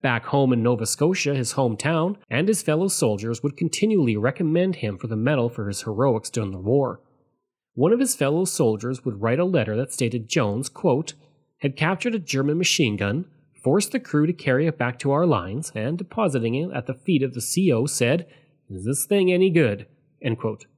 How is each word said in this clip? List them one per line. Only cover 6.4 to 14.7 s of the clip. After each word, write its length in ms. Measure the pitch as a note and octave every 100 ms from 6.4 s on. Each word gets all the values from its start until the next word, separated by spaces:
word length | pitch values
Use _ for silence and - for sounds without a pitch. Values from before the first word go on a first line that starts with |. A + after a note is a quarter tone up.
| G2+
the 60 | F#2+
war. 440 | F#2+ C3+ C3 F#2+ _ _ _ _ _ _ _
One 180 | - D3
of 80 | A#3+
his 160 | C4 -
fellow 300 | C#3 D#3 F3+
soldiers 580 | - C3 G#2+ A#2 C3
would 180 | - G2+
write 180 | A2 B2+
a 60 | F3+
letter 300 | F3 G#2+ G#2+
that 160 | C3
stated 380 | - A#2+ A#2+ A2
Jones, 400 | - A2 G#2 C#3
quote, 460 | - F#3 C3 E3 - _ _ _ _
"had 180 | C#3+ C3
captured 400 | D#3 F#3 A#3+ A3+
a 40 |
German 380 | D#3 C3+ C#3 D#3
machine 380 | F3+ - C3+ G#2
gun, 300 | G2+ B2 F3+ _ _ _
forced 300 | - E3 G3+
the 80 | -
crew 260 | - D3+ D3+
to 60 |
carry 360 | F3 - B2+
it 100 | D#3+